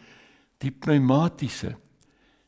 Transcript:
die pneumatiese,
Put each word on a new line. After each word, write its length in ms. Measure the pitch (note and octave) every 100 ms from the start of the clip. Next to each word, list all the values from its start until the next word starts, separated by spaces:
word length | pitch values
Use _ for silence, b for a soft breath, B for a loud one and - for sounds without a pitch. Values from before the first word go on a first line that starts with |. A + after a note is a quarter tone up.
| B B B B B -
die 100 | C3+
pneumatiese, 1000 | - - D3 B2+ C3+ E3 - B2 - F#2 - _ _ b b b b